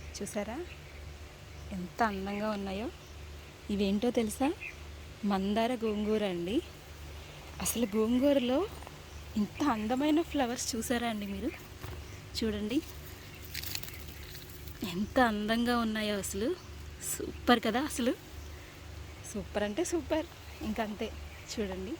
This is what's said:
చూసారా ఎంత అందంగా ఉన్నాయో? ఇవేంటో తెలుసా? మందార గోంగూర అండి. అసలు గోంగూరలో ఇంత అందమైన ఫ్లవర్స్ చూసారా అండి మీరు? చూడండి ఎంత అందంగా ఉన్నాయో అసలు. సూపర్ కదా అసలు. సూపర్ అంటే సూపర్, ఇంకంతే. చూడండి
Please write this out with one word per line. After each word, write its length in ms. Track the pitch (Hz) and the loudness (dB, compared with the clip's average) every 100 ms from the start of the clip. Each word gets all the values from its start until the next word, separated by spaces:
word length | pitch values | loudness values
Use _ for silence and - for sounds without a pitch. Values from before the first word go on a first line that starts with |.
| - - | -10 -6
చూసారా 400 | 202 214 202 254 359 - - - - - - - - - - 190 | -4 -2 -2 -4 -6 -10 -14 -12 -12 -12 -14 -14 -14 -12 -8 -6
ఎంత 220 | 180 - 226 | -2 2 2
అందంగా 380 | 196 190 202 214 202 | 2 -2 -2 0 -2
ఉన్నాయో? 320 | 196 190 247 359 - - - - - - - | -2 -2 -4 -6 -12 -14 -12 -12 -14 -10 -2
ఇవేంటో 340 | 202 202 202 240 240 | 2 4 4 4 4
తెలుసా? 300 | 220 - 269 392 - - - - - - 208 | 2 4 2 2 -4 -10 -12 -12 -12 -2 2
మందార 400 | 196 196 208 226 254 | 4 4 4 4 2
గోంగూర 400 | 220 208 208 214 202 | 0 2 2 4 2
అండి. 220 | 175 170 254 - - - - - - - - - - | 0 2 0 0 -6 -14 -12 -12 -10 -12 -12 -10 -4
అసలు 220 | 190 220 233 | -2 2 2
గోంగూరలో 640 | 208 220 247 277 277 240 269 415 - - - - - - 220 | 4 6 8 8 8 6 4 2 -2 -12 -12 -14 -12 -4 0
ఇంత 200 | 202 - 294 | 2 4 4
అందమైన 480 | 220 214 254 302 311 339 | 4 4 4 6 6 4
ఫ్లవర్స్ 340 | 294 240 254 - | 4 2 2 0
చూసారా 360 | 226 226 240 233 | 0 2 2 2
అండి 140 | 214 202 | 0 -2
మీరు? 180 | 196 240 - - - - - - - - - | -2 -2 -4 -8 -12 -8 -8 -8 -10 -8 0
చూడండి 400 | 220 208 214 269 - - - - - - - - - - - - - - - - - - - - 196 | 2 2 2 2 0 -6 -12 -12 -12 -12 -8 -6 -4 -6 -6 -10 -10 -12 -10 -10 -12 -12 -12 -6 -4
ఎంత 220 | 175 208 - 240 | -2 2 6 6
అందంగా 440 | 208 214 233 240 240 220 | 6 2 4 4 4 4
ఉన్నాయో 300 | 220 214 208 | 2 2 0
అసలు. 260 | 185 196 233 370 - - - - - | 0 0 0 0 -4 -12 -12 -8 -6
సూపర్ 500 | - - - - 240 233 | -4 -4 0 6 6 6
కదా 140 | 220 294 | 2 2
అసలు. 220 | - 240 359 - - - - - - - - - - - | 2 2 0 -4 -12 -12 -12 -14 -14 -12 -12 -12 -12 -8
సూపర్ 340 | 208 175 208 208 | -6 -2 0 0
అంటే 160 | 208 359 | 0 2
సూపర్, 360 | 349 269 320 302 - - - 220 | 0 2 0 0 -8 -12 -6 -2
ఇంకంతే. 400 | 214 220 202 220 - - - - | 0 -2 -2 -4 -6 -10 -10 -8
చూడండి 400 | - 202 185 190 | -2 -2 -2 -4